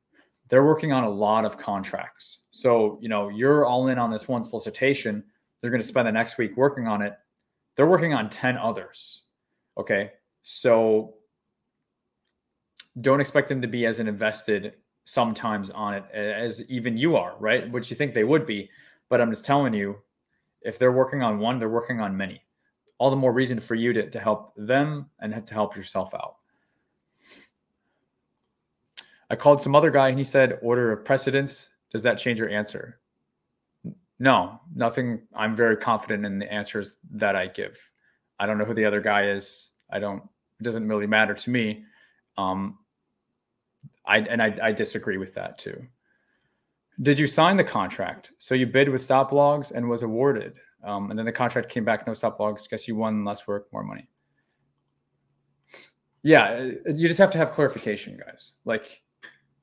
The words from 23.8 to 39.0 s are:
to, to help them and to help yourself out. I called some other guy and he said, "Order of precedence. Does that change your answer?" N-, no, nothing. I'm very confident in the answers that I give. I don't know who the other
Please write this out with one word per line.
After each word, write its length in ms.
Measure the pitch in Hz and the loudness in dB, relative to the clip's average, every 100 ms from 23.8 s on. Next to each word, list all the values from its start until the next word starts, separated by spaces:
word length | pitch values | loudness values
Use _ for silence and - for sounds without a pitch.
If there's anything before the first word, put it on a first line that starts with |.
| 117 | 0
to, 160 | 113 101 | 0 -2
to 120 | 110 | -4
help 320 | 104 107 - - | -2 -2 -4 -10
them 540 | 107 131 147 147 139 _ | -2 0 0 -4 -12 _
and 260 | 107 107 | -10 -10
to 100 | 104 | -8
help 200 | 107 107 | -4 -4
yourself 400 | - 95 98 92 | -6 -10 -6 -6
out. 220 | - - - _ _ _ _ _ _ _ _ _ - - _ _ _ _ _ _ _ _ _ _ _ _ _ _ - - _ - | -8 -12 -16 _ _ _ _ _ _ _ _ _ -20 -20 _ _ _ _ _ _ _ _ _ _ _ _ _ _ -20 -20 _ -8
I 60 | 135 | 2
called 240 | 147 143 | 6 6
some 140 | 147 | 6
other 160 | 143 156 | 6 6
guy 200 | 139 135 | 6 4
and 80 | 131 | 2
he 40 | |
said, 380 | 135 139 127 - | 0 4 4 2
"Order 300 | 117 120 120 | 0 2 2
of 120 | 104 | 0
precedence. 640 | - 135 - 135 139 - - _ _ | 0 0 2 0 -2 -6 -18 _ _
Does 140 | 110 | -2
that 140 | 117 110 | 0 0
change 200 | - 113 | 0 -2
your 120 | 113 | -2
answer?" 500 | 104 107 - - - _ _ _ _ _ _ _ _ | -4 -4 -8 -14 -18 _ _ _ _ _ _ _ _
N-, 120 | - - _ - | -16 -16 _ 0
no, 400 | 131 117 90 - - | 4 4 2 -6 -12
nothing. 480 | 160 117 117 123 113 - | -4 -2 -2 -4 -6 -10
I'm 220 | - 107 110 | -6 -4 2
very 200 | 117 107 | 2 2
confident 480 | - 110 - 104 | 0 -2 -2 -4
in 140 | 104 98 | -4 -6
the 140 | 101 | -6
answers 460 | 104 104 110 98 - - | -8 -8 -8 -8 -12 -16
that 220 | 107 104 | -2 0
I 140 | 98 92 | 0 -2
give. 320 | - 98 - - _ _ _ _ - | -6 -10 -12 -20 _ _ _ _ -6
I 80 | 101 | -4
don't 120 | 107 | -2
know 60 | |
who 100 | 107 | -2
the 100 | 113 | 0
other 160 | 107 104 | 0 0